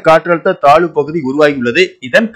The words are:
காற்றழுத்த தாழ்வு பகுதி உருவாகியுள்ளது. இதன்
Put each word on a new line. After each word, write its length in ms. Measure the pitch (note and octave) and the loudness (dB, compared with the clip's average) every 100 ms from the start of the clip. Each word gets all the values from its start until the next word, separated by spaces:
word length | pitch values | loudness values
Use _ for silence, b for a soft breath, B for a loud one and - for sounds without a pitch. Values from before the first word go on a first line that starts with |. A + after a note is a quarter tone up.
| E3+ | 2
காற்றழுத்த 480 | D#3+ F3 E3+ F#3+ F3+ | 2 2 -2 -2 0
தாழ்வு 240 | C#3+ D3+ E3+ D3+ | 2 2 2 -2
பகுதி 240 | C#3+ E3 C3 | -4 -4 -6
உருவாகியுள்ளது. 540 | C#3+ D3+ C#3+ A#2+ A#2 B2 - B2+ | 0 0 0 -4 -4 -6 -6 -4
இதன் 220 | F3 A3 | -2 -2